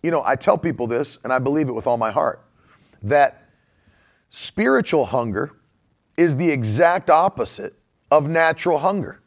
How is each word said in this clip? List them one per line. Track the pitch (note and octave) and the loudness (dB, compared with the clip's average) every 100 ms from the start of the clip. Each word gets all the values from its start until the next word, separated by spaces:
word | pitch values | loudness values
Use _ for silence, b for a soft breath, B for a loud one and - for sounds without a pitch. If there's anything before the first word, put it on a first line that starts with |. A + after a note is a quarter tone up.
You | E3 | 0
know, | E3 | -2
I | G#2 C3 | 0 0
tell | - E3 | 2 2
people | E3 B2 A#2+ | 0 -4 -4
this, | A#2+ C#3 - | -4 -4 -8
and | B2 | -4
I | B2+ | -2
believe | B2+ D3 C#3+ | 0 -2 -2
it | |
with | A2+ A#2 | -4 -2
all | A#2+ | -2
my | A2 | 0
heart, | G#2+ D#2 - _ _ b b b b | 0 -2 -4 _ _ b b b b
that | G2+ C#3+ C#3 - _ _ _ _ _ _ _ _ _ | 0 2 2 0 _ _ _ _ _ _ _ _ _
spiritual | - - - A3+ C4 - D#3+ A#2 | -10 -10 -2 2 2 2 0 0
hunger | B2+ A#2 G2 C#3+ _ _ _ _ _ _ - | -2 -2 -4 -6 _ _ _ _ _ _ 0
is | E3+ C3+ | 0 2
the | E3+ | 0
exact | C#3+ A2 G#2 E3+ F3 - | 0 -2 2 2 2 2
opposite | D#3+ F#3 - A2 - G2+ _ _ _ _ | 4 2 -2 -8 -8 -14 _ _ _ _
of | D3+ D3 | 2 2
natural | E3 E3 D#3+ F3 D#3+ | 2 2 0 -2 0
hunger. | E3 G3+ C3 - | 0 -2 -6 -12